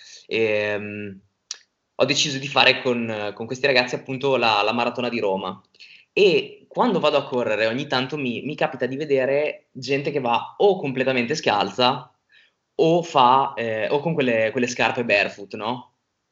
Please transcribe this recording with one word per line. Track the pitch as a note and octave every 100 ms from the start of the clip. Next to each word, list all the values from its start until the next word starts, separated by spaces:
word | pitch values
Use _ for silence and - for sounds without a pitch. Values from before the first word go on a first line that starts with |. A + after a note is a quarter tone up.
| - - -
ehm, | A2+ A2 G#2 G#2 G#2 G#2 G#2 G#2 F#2+ _ _ - - _ _ _
ho | -
deciso | C3 C#3+ D3+ C3+
di | C#3
fare | B2+ B2+ B2+
con, | C3 A#2+ A2+ G#2+ G#2
con | G2 A2+
questi | B2+ C#3
ragazzi | B2 B2
appunto | C#3 - C3 C#3 B2+
la, | A#2 G#2
la | G#2
maratona | A#2+ A#2+ B2 A#2+
di | A#2
Roma. | G#2 F#2+ F#2+ F#2 _ - - - _
E | - G3 D3 - - -
quando | - A#3 E3+
vado | D3+ C#3+
a | C3+
correre | B2 A2 G#2+ A2
ogni | B2 C#3+
tanto | C3 B2+ A#2+
mi, | C3 A2+
mi | C3+ D3+
capita | D#3 - B2
di | C3+
vedere | D#3 C3+ C3 C#3 D3+ - _
gente | - B2 C#3 D3
che | C#3+
va | A#2+ A#2 - -
o | G3+ F#3
completamente | C#3+ C3 C3 B2+ A#2 D#3
scalza | A2+ G#2 F#2+ - B2 C#3 - _ _ _ _ _ _
o | - D#3+ E3+
fa, | E3+ C#3+ B2 C3+ C3+
eh, | - A#2 A2 G#2+
o | D3
con | E3
quelle, | D#3+ B2+ A2+ A2
quelle | B2+ A#2+
scarpe | - A#2 B2
barefoot, | A#2 G2+ F#2+ - G2
no? | G#2+ G#2+ B2+ - _ _ _ _